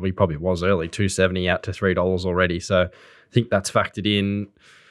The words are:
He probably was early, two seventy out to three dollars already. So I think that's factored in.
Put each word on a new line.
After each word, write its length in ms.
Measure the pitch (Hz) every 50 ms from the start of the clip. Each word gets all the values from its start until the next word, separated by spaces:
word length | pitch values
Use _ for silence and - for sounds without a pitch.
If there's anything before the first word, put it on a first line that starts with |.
| 92
He 80 | 95
probably 260 | 90 - 101 87 78 73
was 260 | 82 92 92 85 87
early, 240 | 95 101 85 80 85
two 220 | - - 104 95
seventy 380 | - - 92 92 92 92 90 90
out 140 | 87 - -
to 100 | - 92
three 200 | - 104 95 90
dollars 320 | 90 90 92 92 90 90
already. 340 | 92 87 90 92 87 87 87
So 240 | - - 98 90 90
I 500 | 90 - - - - - - _ _ -
think 160 | 123 113 -
that's 200 | 107 98 - -
factored 360 | - 117 101 - - 107 95
in. 420 | 104 104 101 98 101 101 101 104 - _ _ _ - - - _ _